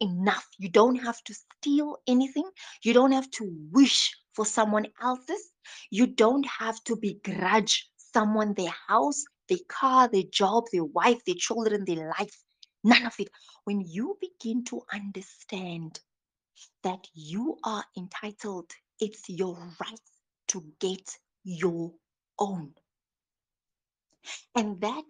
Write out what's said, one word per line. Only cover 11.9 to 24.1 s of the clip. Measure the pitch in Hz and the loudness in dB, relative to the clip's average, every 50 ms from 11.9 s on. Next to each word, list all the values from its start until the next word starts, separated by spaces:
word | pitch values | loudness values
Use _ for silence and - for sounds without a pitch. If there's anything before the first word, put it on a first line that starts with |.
| 170 160 160 160 165 | -4 -4 -4 -6 -6
life, | - 208 - - - _ _ _ _ - - _ _ - | -6 -6 -8 -10 -18 _ _ _ _ -20 -20 _ _ 4
none | 214 247 247 247 | 6 6 6 4
of | 233 - - | 0 -6 -8
it. | 202 - _ - _ - - _ - | -8 -10 _ -20 _ -20 -20 _ -8
When | 202 208 202 | -6 -4 -4
you | 185 165 160 196 247 381 403 - | -4 -6 -6 -6 -6 -6 -6 -8
begin | 381 359 - - - 226 240 247 247 | -12 -14 -12 -10 -6 -4 -4 -4 -4
to | - 247 240 - - - | -6 -10 -12 -10 -10 -10
understand | 208 202 202 196 190 196 - - - - - 208 190 185 175 170 165 165 160 - - _ _ _ _ _ _ _ _ _ _ _ _ - - _ _ - | -10 -10 -10 -12 -12 -14 -16 -20 -20 -16 -12 -10 -10 -8 -8 -8 -10 -10 -12 -14 -16 _ _ _ _ _ _ _ _ _ _ _ _ -20 -20 _ _ -6
that | 185 185 185 - - _ | -6 -6 -6 -10 -18 _
you | 160 151 151 170 208 247 320 - - - | -18 -14 -10 -6 -6 -4 -4 -6 -6 -6
are | 226 220 208 - - - 196 | -6 -6 -6 -8 -10 -12 -14
entitled, | 180 185 - - 208 214 208 - - 208 190 175 170 - - - _ _ _ - | -14 -14 -14 -12 -12 -14 -12 -12 -12 -10 -10 -10 -12 -14 -20 -20 _ _ _ -6
it's | 214 208 214 - - - | -6 -6 -6 -8 -16 -10
your | 180 165 190 185 170 170 170 175 - - | -6 -4 -4 -4 -6 -10 -14 -16 -14 -14
right | 190 226 226 - _ _ _ _ _ _ _ _ _ - | -12 -12 -14 -18 _ _ _ _ _ _ _ _ _ -8
to | - 185 156 151 - - | -8 -8 -10 -16 -10 -6
get | 196 185 190 - - - - - _ _ _ _ - | -4 -4 -4 -6 -10 -16 -20 -20 _ _ _ _ -12
your | 190 175 160 185 175 165 170 165 175 - _ _ _ _ _ _ _ _ - | -12 -6 -2 -2 -2 -2 -2 -6 -8 -10 _ _ _ _ _ _ _ _ -4
own. | 208 196 190 170 151 135 - _ _ _ _ _ _ _ _ _ _ _ _ _ _ _ _ _ _ _ _ _ _ _ _ _ _ _ | -4 -4 -4 -6 -10 -12 -16 _ _ _ _ _ _ _ _ _ _ _ _ _ _ _ _ _ _ _ _ _ _ _ _ _ _ _